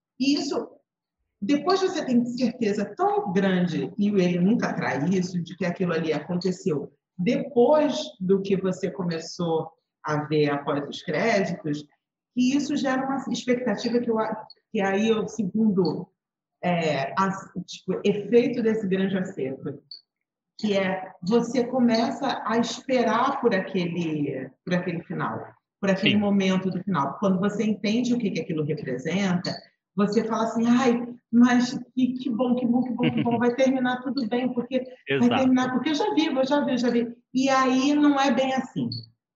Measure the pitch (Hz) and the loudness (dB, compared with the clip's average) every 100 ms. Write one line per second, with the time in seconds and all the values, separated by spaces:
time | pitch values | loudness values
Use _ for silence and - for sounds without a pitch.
0 | _ - 262 294 - 294 - - _ _ | _ -4 0 0 0 -4 -8 -14 _ _
1 | _ _ _ - 202 285 359 381 381 320 | _ _ _ -10 0 0 2 2 0 -2
2 | 262 240 240 - 247 - 208 202 196 - | 0 0 0 -2 -2 0 -2 -2 -4 0
3 | 392 415 - 180 196 180 175 151 - - | 0 0 0 0 2 2 0 -2 -6 -2
4 | 208 202 175 175 185 240 - 120 123 131 | 0 2 2 4 4 2 0 -2 -2 -2
5 | 160 190 180 180 160 - 180 - 180 165 | 0 0 0 -4 -6 -6 -4 -2 -2 -2
6 | 160 147 - 180 185 180 185 139 - _ | 0 -2 -2 -2 -2 -2 -2 -2 -4 _
7 | _ - 180 285 - 240 247 302 285 - | _ -2 0 0 0 2 6 6 4 -2
8 | - - 185 196 196 185 190 175 185 - | -8 -6 0 0 2 0 0 -4 -6 -4
9 | 175 165 - - 170 160 - _ _ _ | -4 -4 -8 -6 -2 -2 -4 _ _ _
10 | 151 151 147 151 147 143 156 143 - - | -4 -4 0 2 2 0 -2 -4 -4 -10
11 | - 151 226 208 175 170 156 147 - _ | -6 -2 0 0 0 -4 -4 -6 -8 _
12 | _ _ _ 240 254 285 - 294 277 262 | _ _ _ 0 2 2 0 -2 0 0
13 | 277 277 - 233 - 240 220 202 240 240 | -2 -4 -4 -6 0 0 0 -2 0 0
14 | 233 220 220 214 - - _ 214 190 196 | 0 0 -2 -4 -10 -20 _ -2 0 2
15 | 220 214 185 - 190 220 220 190 165 - | 2 0 -2 -4 -2 2 2 4 2 0
16 | - _ _ _ _ _ 180 175 160 139 | -8 _ _ _ _ _ -2 0 0 -2
17 | 139 190 196 190 - 185 - - - 180 | -2 -2 -2 -2 -10 -12 -12 -12 -6 -2
18 | 208 202 - 240 269 240 220 214 190 190 | 0 0 4 4 4 0 0 0 0 0
19 | 190 190 185 - 131 135 151 - _ - | 0 -2 -4 -6 -6 -6 -10 -10 _ -20
20 | _ _ _ _ _ - 214 196 190 185 | _ _ _ _ _ -6 0 0 0 -2
21 | - - 175 233 - 254 240 254 240 226 | -8 -10 0 2 2 -2 -2 2 2 4
22 | 285 - 254 240 214 233 - - - 254 | 0 -2 -6 -4 -2 -2 -2 -4 -2 0
23 | 220 202 262 277 233 190 - 190 170 165 | 2 2 0 2 0 0 -2 -2 -2 -2
24 | 160 151 139 131 131 _ - 175 185 165 | -2 -2 -4 -4 -10 _ -4 -2 -2 -6
25 | - 156 117 113 - - _ - 190 190 | -6 -6 -6 -6 -12 -20 _ -6 0 2
26 | 220 208 202 196 190 185 185 175 202 170 | 2 2 2 2 2 2 0 -4 -2 -2
27 | - - 196 180 202 202 220 208 202 226 | -2 -2 0 2 0 0 -2 -2 0 0
28 | 240 240 196 160 156 156 151 143 135 127 | 0 0 0 -4 -4 -4 -2 -4 -4 -6
29 | 156 180 196 175 175 - - _ _ 185 | -4 -2 0 0 -2 -8 -12 _ _ -2
30 | 202 220 220 220 226 233 233 247 262 240 | 0 2 0 -2 -2 0 4 4 4 2
31 | - - - 233 247 247 - - - 254 | -2 -12 0 6 6 6 2 -2 -8 -2
32 | 254 - - 214 247 247 233 240 254 220 | 0 0 -4 0 0 0 2 0 0 0
33 | 240 233 233 233 240 240 262 269 247 247 | 0 0 0 2 0 2 2 2 0 -2
34 | 269 254 226 247 254 - 226 262 - - | -4 -4 -2 -2 -2 -2 -2 -4 -4 -12
35 | - 139 240 240 262 254 254 254 311 294 | -2 2 4 4 4 4 2 0 0 0
36 | 427 294 320 262 262 294 254 247 247 233 | 0 2 0 2 2 2 0 0 0 0
37 | 233 - _ 254 269 262 254 262 285 294 | -2 -6 _ -2 2 2 2 2 2 4
38 | 294 277 277 240 262 262 254 165 117 117 | 4 4 2 2 2 0 -4 -4 -6 -6
39 | - _ _ | -12 _ _